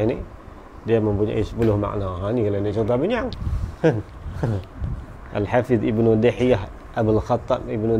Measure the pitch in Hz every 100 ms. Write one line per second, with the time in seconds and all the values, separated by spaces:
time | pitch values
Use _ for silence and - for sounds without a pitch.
0 | 110 - - - - - - - 107 113
1 | 107 98 107 117 101 110 113 104 101 104
2 | 95 90 101 123 104 101 104 101 107 123
3 | 180 240 220 - - - - - 165 110
4 | - - - - 117 101 - - - -
5 | - - - 104 98 123 117 117 123 110
6 | 117 110 117 107 127 110 - - - 127
7 | 110 107 - 120 - 123 120 117 110